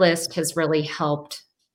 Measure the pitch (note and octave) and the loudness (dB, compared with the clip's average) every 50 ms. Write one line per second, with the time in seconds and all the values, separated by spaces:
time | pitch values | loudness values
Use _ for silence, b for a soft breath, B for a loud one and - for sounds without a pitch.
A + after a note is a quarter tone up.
0 | F#3+ E3+ E3 E3 - - - F3 D#3+ D#3 - E3+ D#3+ D3+ D#3+ D#3 D3+ D3 - - | 4 4 4 2 -2 -6 -4 -4 -4 -2 -2 0 0 2 2 0 0 -2 -4 -2
1 | E3 D3 D3 D3 D3 - - - - _ _ _ _ _ - | -2 0 -2 -2 -4 -8 -16 -18 -18 _ _ _ _ _ 2